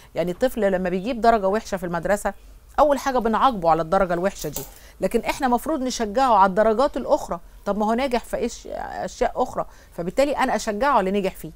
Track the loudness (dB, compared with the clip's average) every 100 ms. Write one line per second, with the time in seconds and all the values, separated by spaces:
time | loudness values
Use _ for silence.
0 | -10 -4 -4 0 0 2 2 2 0 -2
1 | -4 2 4 4 2 -2 -2 -6 -4 -4
2 | -2 -2 -2 -8 -14 -20 -4 2 4 4
3 | 0 0 0 2 2 4 4 4 2 2
4 | 2 0 -2 -4 -8 -8 -12 -16 -20 -6
5 | -2 0 -2 -2 0 0 0 -4 -4 -4
6 | -2 0 4 6 6 4 2 4 0 -2
7 | 0 0 0 -10 -10 -8 -4 -2 0 0
8 | 0 -2 -4 -4 -4 -6 -12 -12 -10 -8
9 | -8 -2 -2 0 -4 -4 -8 -12 -14 -8
10 | -4 0 0 0 -2 -2 -4 -2 2 2
11 | 2 0 -2 -6 -12